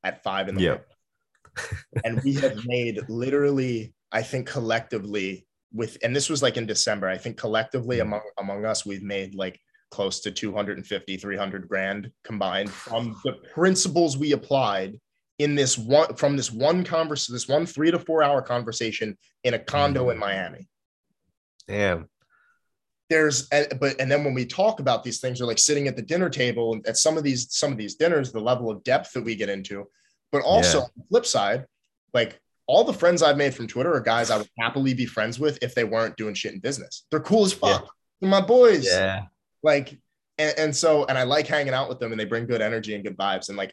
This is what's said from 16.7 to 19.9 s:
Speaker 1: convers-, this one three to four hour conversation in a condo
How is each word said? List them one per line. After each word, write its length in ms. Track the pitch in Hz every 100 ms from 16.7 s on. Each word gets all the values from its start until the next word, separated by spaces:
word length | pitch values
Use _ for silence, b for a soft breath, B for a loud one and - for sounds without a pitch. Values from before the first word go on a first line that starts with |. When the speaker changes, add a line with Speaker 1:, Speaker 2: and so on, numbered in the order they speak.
| 180
Speaker 1:
convers-, 440 | 180 165 160 147 -
this 220 | 120 -
one 180 | 143 170
three 240 | - 160
to 80 | 170
four 240 | 175 160
hour 180 | 143 139
conversation 800 | 127 123 113 113 113 104 107 95 _ _
in 100 | 123
a 40 | 117
condo 480 | - 147 143